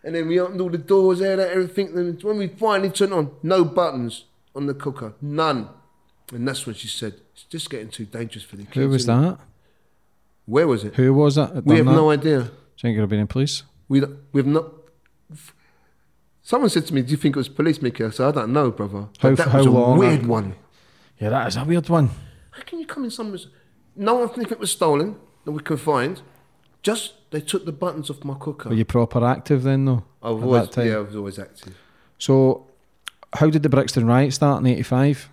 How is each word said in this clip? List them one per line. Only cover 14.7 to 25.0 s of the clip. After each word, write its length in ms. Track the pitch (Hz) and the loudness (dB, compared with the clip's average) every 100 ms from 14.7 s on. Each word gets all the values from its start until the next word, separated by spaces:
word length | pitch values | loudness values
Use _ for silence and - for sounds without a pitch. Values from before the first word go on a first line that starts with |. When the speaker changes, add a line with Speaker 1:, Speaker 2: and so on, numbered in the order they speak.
| - - _ _ _ _ 156 - _ _ _ _ _ _ _ _ _ | -16 -20 _ _ _ _ -20 -20 _ _ _ _ _ _ _ _ _
Speaker 1:
Someone 260 | - 247 233 | -4 0 2
said 160 | 175 - | 0 0
to 60 | |
me, 80 | 143 | -2
"Do 100 | 123 | 0
you 60 | 147 | 0
think 180 | 151 | 0
it 40 | 139 | 0
was 100 | 123 | -4
police, 320 | - 160 147 | 0 0 0
Mickey?" 220 | 123 - | -4 -4
I 40 | 113 | -6
said, 160 | - 131 | 0 0
"I 40 | |
don't 220 | 143 110 | 0 0
know, 180 | 139 135 | 0 0
brother." 360 | - 104 101 104 _ | -2 -8 -8 -12 _
Speaker 2:
How 100 | 135 | 2
Speaker 1:
But 80 | 135 | 4
that 100 | 156 | 4
Speaker 2:
f-, 40 | |
how 40 | 139 | 6
Speaker 1:
was 80 | 135 | 6
a 40 | |
Speaker 2:
long 260 | 123 120 151 | 6 6 6
Speaker 1:
weird 240 | 190 147 | 4 2
Speaker 2:
that 60 | 117 | 0
Speaker 1:
one. 280 | 110 98 92 _ _ _ _ _ _ | -2 -2 -10 _ _ _ _ _ _
Speaker 2:
Yeah, 100 | 104 | -2
that 180 | 117 117 | -2 -2
is 100 | 95 | -6
a 80 | |
weird 240 | 143 170 165 | 0 -2 2
one. 200 | 165 131 - - - - | 2 2 0 -16 -20 -20
Speaker 1:
How 100 | - | -20
can 160 | - 339 | -14 -12
you 60 | |
come 180 | 311 294 | -10 -8
in 80 | 247 | -8
someone's, 360 | - 220 185 - _ _ _ _ | -8 -10 -10 -16 _ _ _ _
no 200 | - 202 | -6 -2
one, 260 | 247 233 240 | 0 -2 -4
if 100 | 208 | -8
it 80 | 226 | -6
was 120 | 202 | -6
stolen, 460 | - 165 143 | -2 0 0